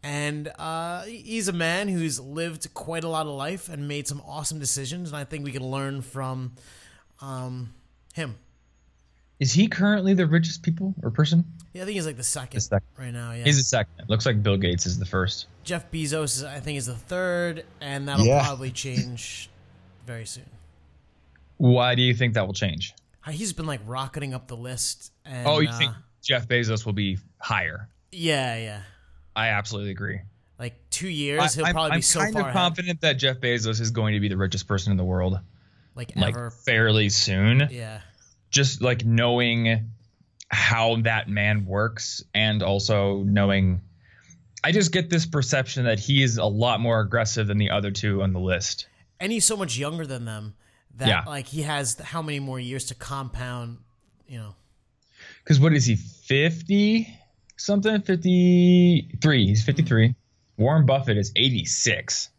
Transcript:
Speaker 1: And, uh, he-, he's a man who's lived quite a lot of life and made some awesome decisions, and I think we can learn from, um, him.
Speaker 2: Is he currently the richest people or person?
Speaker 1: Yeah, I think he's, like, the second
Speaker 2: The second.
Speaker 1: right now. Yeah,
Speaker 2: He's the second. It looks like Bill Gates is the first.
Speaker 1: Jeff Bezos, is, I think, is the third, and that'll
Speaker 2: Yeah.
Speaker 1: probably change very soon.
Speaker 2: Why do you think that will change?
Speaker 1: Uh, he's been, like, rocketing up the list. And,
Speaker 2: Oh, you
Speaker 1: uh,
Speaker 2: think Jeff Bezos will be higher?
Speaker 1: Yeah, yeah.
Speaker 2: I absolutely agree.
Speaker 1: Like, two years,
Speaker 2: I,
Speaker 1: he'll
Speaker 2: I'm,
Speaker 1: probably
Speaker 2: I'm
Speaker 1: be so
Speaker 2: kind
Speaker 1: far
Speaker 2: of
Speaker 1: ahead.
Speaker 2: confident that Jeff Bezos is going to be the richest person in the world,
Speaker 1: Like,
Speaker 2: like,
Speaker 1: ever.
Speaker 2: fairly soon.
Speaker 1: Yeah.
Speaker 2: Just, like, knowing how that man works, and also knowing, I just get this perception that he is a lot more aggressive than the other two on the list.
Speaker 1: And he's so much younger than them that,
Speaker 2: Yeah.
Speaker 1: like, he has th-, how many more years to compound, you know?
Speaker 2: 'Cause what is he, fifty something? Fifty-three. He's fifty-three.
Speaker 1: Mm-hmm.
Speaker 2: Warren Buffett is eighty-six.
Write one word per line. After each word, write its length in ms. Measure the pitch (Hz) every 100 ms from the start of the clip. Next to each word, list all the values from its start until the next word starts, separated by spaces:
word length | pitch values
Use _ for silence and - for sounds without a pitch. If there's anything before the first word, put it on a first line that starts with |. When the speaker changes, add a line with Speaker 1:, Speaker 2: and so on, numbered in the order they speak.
Speaker 1:
And, 480 | 147 143 147 151 151 -
uh, 460 | 156 160 170 175
he-, 140 | 196 226
he's 320 | - 226 196
a 40 |
man 360 | 170 165 175 202
who's 280 | 180 165 127
lived 560 | 135 147 170 160 -
quite 300 | - - 165
a 60 | 165
lot 180 | 160 151
of 60 |
life 340 | 139 143 185 -
and 220 | 156 143
made 180 | 147 139
some 140 | 143 -
awesome 320 | 151 147 156
decisions, 520 | 135 139 135 170 175
and 80 | 147
I 80 | 139
think 180 | 156
we 80 | 143
can 180 | 135 131
learn 320 | 135 135 139
from, 520 | 127 135 131 131 127 127 - - - - _ _
um, 540 | 139 131 127 127 120 - _ _ _
him. 240 | - 151 107 _ _ _ _ _ _ _ _ _ _
Speaker 2:
Is 140 | 135
he 140 | 127 214
currently 440 | - 202 208 190
the 140 | 190 170
richest 360 | 165 165 -
people 300 | - 165 190 190
or 100 | -
person? 340 | 110 151 165 170 - -
Speaker 1:
Yeah, 120 | 180
I 20 | 190
think 100 | 202
he's, 100 | 156
like, 120 | 123
the 60 |
second 340 | 113 147 127 -
Speaker 2:
The 40 |
second. 260 | 95 98 - -
Speaker 1:
right 160 | 127
now. 180 | 120 117
Yeah, 120 | 117 123
Speaker 2:
He's 100 | 143
the 60 |
second. 300 | 127 123 104 -
It 100 | -
looks 160 | 113 135
like 160 | 107
Bill 140 | 104 98
Gates 280 | 90 90 92
is 140 | 90
the 60 | 95
first. 400 | 95 92 - - -
Speaker 1:
Jeff 260 | - 170 -
Bezos, 460 | 165 156 156 147 127
is, 60 |
I 160 | 143 139
think, 180 | 131 139
is 100 | 120
the 80 | 117
third, 680 | - 180 185 175 175 165 - -
and 280 | 147 139 139
that'll 160 | 139 113
Speaker 2:
Yeah. 180 | 139
Speaker 1:
probably 280 | 135 135 131
change 800 | 127 135 127 123 117 - - - - - - - _ 117
very 200 | 117 110
soon. 240 | 123 120 - - _ _ _ _ _ _ _ _ _
Speaker 2:
Why 380 | 131 123 123 123
do 60 |
you 120 | 127
think 200 | 117 123
that 120 | 110 95
will 80 |
change? 400 | 95 101 80 - - _ _ -
Speaker 1:
Uh, 60 |
he's 220 | 156 214
been, 120 | 170 156
like, 160 | 135 104
rocketing 480 | 127 135 - 139
up 140 | 127 123
the 100 | 120
list. 540 | 123 123 - - - _ -
And, 220 | 131 127
Speaker 2:
Oh, 120 | 151
you 100 | 151
Speaker 1:
uh, 80 | 117
Speaker 2:
think 160 | 139 110 - _
Jeff 240 | - 127 117
Bezos 380 | 123 113 107 110
will 80 |
be 240 | 101 101 92 - _
higher? 500 | - 104 87 85 107 _ _
Speaker 1:
Yeah, 460 | 175 165 147 127 113
yeah. 240 | 113 104 95 - _ - - 110
Speaker 2:
I 140 | 113
absolutely 420 | 104 101 107 101
agree. 300 | 95 101 95 92 _ _ _
Speaker 1:
Like, 160 | 120 - -
two 180 | - 185
years, 320 | 156 143 147
Speaker 2:
I, 100 | 151 151
Speaker 1:
he'll 100 | 160
Speaker 2:
I'm, 60 |
Speaker 1:
probably 180 | 170 160
Speaker 2:
I'm 60 | 165
Speaker 1:
be 20 |
so 180 | 165 175
Speaker 2:
kind 140 | 202
Speaker 1:
far 80 | 214
Speaker 2:
of 60 | 180
Speaker 1:
ahead. 60 | 185
Speaker 2:
confident 440 | 180 165 180 170
that 120 | 160
Jeff 240 | 135 135 127
Bezos 400 | 127 120 110 110
is 120 | 113
going 240 | 117 107 104
to 40 |
be 80 | 101
the 100 | 95
richest 300 | 95 95 -
person 240 | 98 95
in 60 | 95
the 80 | 90
world, 340 | 90 92 95 - _ _ _ _ -
Speaker 1:
Like, 180 | 120 -
Speaker 2:
like, 200 | 185 123
Speaker 1:
ever. 140 | 120
Speaker 2:
fairly 600 | - - 113 113 107 104
soon. 580 | 98 - 95 101 123 147
Speaker 1:
Yeah. 300 | 123 110 107 - _ _ _ _
Speaker 2:
Just, 300 | 139 135 101
like, 240 | 123 120 113
knowing 840 | 113 120 120 120 117 113 113 113 - _ _ _ _ -
how 460 | 107 107 117 113 117
that 280 | 113 110 -
man 360 | 104 104 107 95
works, 560 | 98 113 113 - - -
and 300 | 104 110 107
also 580 | 90 98 98 107 98 98
knowing, 580 | 98 101 98 98 95 90 - _ _ - _ - _ -
I 80 | 151
just 200 | 190 175
get 180 | 185 170
this 140 | 170 165
perception 580 | 156 120 135 127 - 120
that 140 | 110
he 240 | 101 139
is 140 | 135 110
a 80 | 107
lot 340 | 104 120 110
more 200 | 117 113
aggressive 440 | 101 120 110 - 104
than 140 | 104
the 100 | 104
other 220 | 101 101
two 320 | 98 104 98
on 100 | 95
the 60 | 92
list. 480 | 92 90 87 - - _ _ _
Speaker 1:
And 120 | 190
he's 140 | 226 185
so 100 | 214
much 220 | 185 117
younger 300 | 143 165 156
than 180 | 131 117
them 300 | 107 107 - _ _ _ 113
that, 120 | -
Speaker 2:
Yeah. 160 | 90 -
Speaker 1:
like, 180 | 143 120
he 160 | 143
has 320 | 151 143 135 -
th-, 140 | -
how 140 | 165
many 160 | 151 143
more 200 | 139 127
years 260 | 123 131 -
to 100 | 123
compound, 840 | - 139 131 - 123 123 117 120 _ _ _ _ _
you 120 | 120
know? 160 | 107 - _ _ _ _ _ _ - - -
Speaker 2:
'Cause 140 | 143
what 120 | 156
is 120 | 151 120
he, 100 | 107
fifty 1120 | - - - 135 160 165 - 202 208 226 220 - _ _ _ -
something? 440 | - 202 208 214
Fifty-three. 1400 | 202 185 175 180 180 180 180 180 175 170 - - 156 139 98
He's 160 | 104
fifty-three. 460 | 110 139 127 120 113
Speaker 1:
Mm-hmm. 540 | 127 _ _ _ -
Speaker 2:
Warren 220 | 117 156 135
Buffett 320 | 135 131 104
is 140 | 101 -
eighty-six. 920 | 131 117 82 - 120 87 - - -